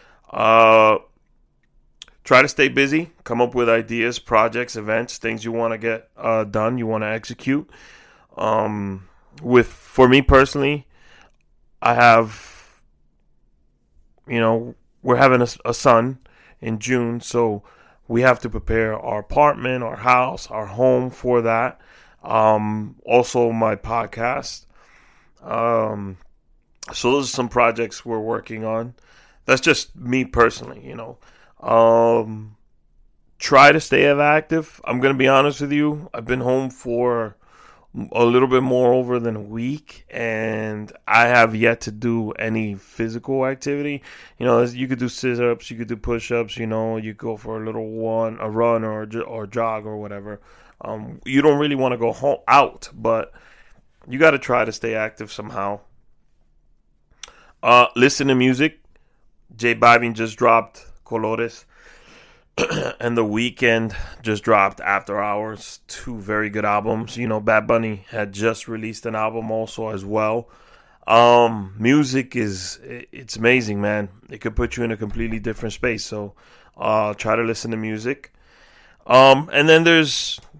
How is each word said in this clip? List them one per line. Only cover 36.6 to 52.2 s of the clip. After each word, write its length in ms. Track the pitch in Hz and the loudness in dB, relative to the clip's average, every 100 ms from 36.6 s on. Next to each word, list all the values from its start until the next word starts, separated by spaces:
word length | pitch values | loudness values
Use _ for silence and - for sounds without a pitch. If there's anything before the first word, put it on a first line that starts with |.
| 135 | -2
for 640 | 131 123 120 123 117 110 - _ _ - _ _ - - | -8 -6 -2 -2 -2 -6 -12 _ _ -20 _ _ -14 -6
a 140 | - 120 | 2 4
little 200 | 123 131 | 6 4
bit 160 | 127 | 2
more 300 | 131 127 123 | 2 2 4
over 260 | 127 123 123 | 2 0 -2
than 180 | 117 107 | -4 -6
a 40 | |
week, 640 | 104 113 123 147 - - - | -10 -8 -8 -8 -14 -20 -16
and 800 | - 117 110 110 110 110 107 107 - - | -8 -6 -4 -4 -6 -6 -10 -12 -16 2
I 200 | 110 120 | 4 6
have 280 | 120 113 110 | 6 4 2
yet 240 | 117 117 | 0 0
to 80 | - | -6
do 400 | 107 120 117 107 | -6 -4 -4 -6
any 420 | - 113 110 110 | -8 -6 -4 -6
physical 720 | 98 - - 113 117 117 135 131 | -8 -12 -8 -6 -6 -6 -4 -4
activity. 560 | 135 143 143 147 143 - - - _ | -6 -6 -6 -6 -8 -12 -20 -20 _
You 80 | |
know, 180 | 123 117 | 2 2
you 220 | 120 123 131 | 2 -2 -6
could 120 | 127 | -4
do 100 | 123 | -6
sit-ups, 600 | - 131 120 120 117 - | -4 -4 -2 -2 -2 -8
you 80 | 113 | -14
could 100 | 113 | -10
do 80 | 113 | -8
push-ups, 640 | 123 117 - 120 113 123 | -6 -6 -4 -4 -4 -8
you 80 | 117 | -6
know, 320 | 110 113 113 | -6 -6 -6
you 160 | 110 | -10
go 240 | 101 113 107 | -12 -10 -10
for 240 | 110 110 | -12 -10
a 20 | |
little 240 | 110 113 110 | -10 -10 -10
one, 480 | 110 113 113 113 110 | -8 -6 -4 -4 -6
a 120 | 110 | -6
run 340 | 107 117 117 | -2 0 0
or 200 | 110 107 | -2 -8
a 20 | 107 | -10
jo-, 160 | 113 | -10
or 240 | 110 113 104 | -10 -10 -8
jog 400 | 117 113 110 107 | -4 -4 -4 -8
or 100 | 107 | -12
whatever. 460 | 104 101 101 101 _ _ _ _ | -12 -14 -14 -16 _ _ _ _
Um, 400 | - 110 107 - | -12 -12 -12 -16
you 160 | - 135 | -2 2
don't 180 | 147 143 | 4 4
really 160 | 147 | 0
wanna 220 | 139 131 123 | -2 -2 -2
go 160 | 117 | -4
ho-, 320 | 98 | -2